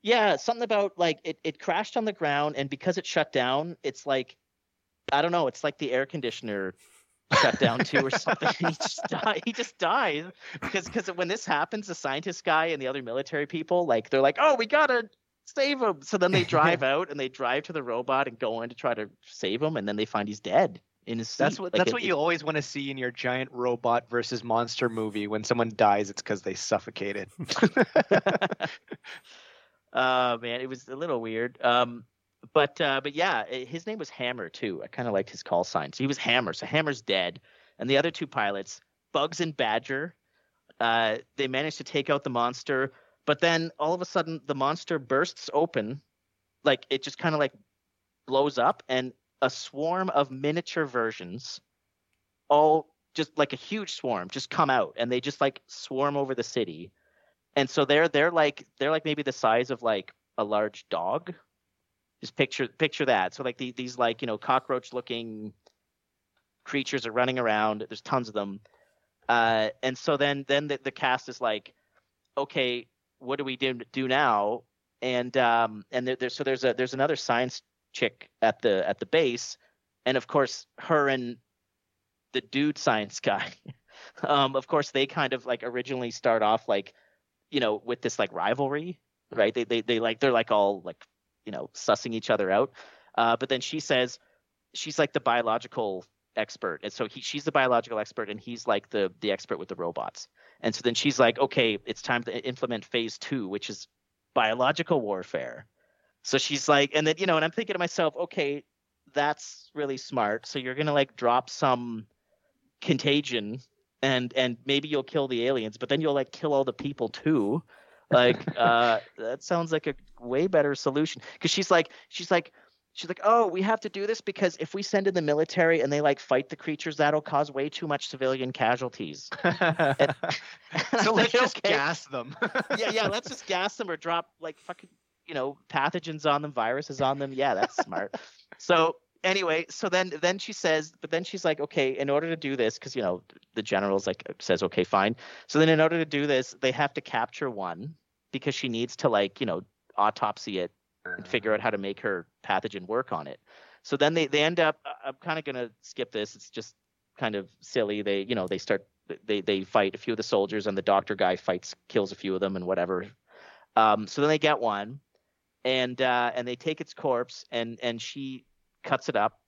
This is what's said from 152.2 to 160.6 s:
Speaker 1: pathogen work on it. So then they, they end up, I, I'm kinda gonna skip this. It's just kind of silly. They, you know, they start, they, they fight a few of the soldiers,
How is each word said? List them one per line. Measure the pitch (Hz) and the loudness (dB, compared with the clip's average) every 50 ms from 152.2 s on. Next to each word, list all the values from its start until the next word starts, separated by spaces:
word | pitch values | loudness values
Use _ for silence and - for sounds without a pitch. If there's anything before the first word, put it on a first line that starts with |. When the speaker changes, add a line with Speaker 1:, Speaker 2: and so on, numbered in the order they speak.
| 85 _ _ _ - | -8 _ _ _ -4
Speaker 1:
pathogen | - 101 95 - 107 95 98 90 | -2 -2 -2 -2 -4 -10 -10 -8
work | 92 110 120 131 - | -4 -4 -4 -4 -4
on | - 82 76 | -6 -8 -6
it. | 71 67 _ _ _ - - - - - _ | -10 -14 _ _ _ -20 -20 -20 -20 -20 _
So | _ - - | _ -6 0
then | 139 151 151 165 | 2 4 4 4
they, | 165 160 | 2 0
they | 135 143 147 | 2 2 2
end | 151 160 175 170 | 2 4 4 4
up, | 165 156 156 _ _ | 2 2 2 _ _
I, | 143 - - - | -12 -12 -8 -10
I'm | 135 131 _ | -10 -10 _
kinda | - 175 156 160 | -8 -6 -6 -6
gonna | 151 143 131 127 120 117 113 _ | -6 -6 -6 -6 -6 -8 _ _
skip | _ - - - 123 - | _ -16 -8 -8 -8 -4
this. | - 110 107 - - | -4 -6 -6 -6 -8
It's | 104 - - | -20 -20 -14
just | _ 113 107 - _ _ _ _ _ _ _ _ _ - | _ -12 -12 -12 _ _ _ _ _ _ _ _ _ -4
kind | 127 113 104 | -4 -4 -2
of | 101 95 _ _ _ | -4 -8 _ _ _
silly. | - - - 127 110 101 104 104 | -20 -4 0 0 0 0 -2 -2
They, | 101 104 98 98 | 0 0 0 0
you | 98 104 123 | 0 -2 -2
know, | 107 92 | -2 0
they | 90 98 95 | -2 -4 -6
start, | - - 104 98 - _ _ _ _ _ 85 - _ | -2 -2 -2 -2 -2 _ _ _ _ _ -14 -12 _
they, | - 107 104 | -4 -2 -2
they | 90 - 101 95 95 | 0 0 0 0 -2
fight | - - 113 101 98 - | 0 2 2 2 2 0
a | - | -4
few | - - | -4 -4
of | 117 | -4
the | 107 | -4
soldiers, | 110 - - 101 98 95 110 107 | -2 0 2 2 2 0 -2 -4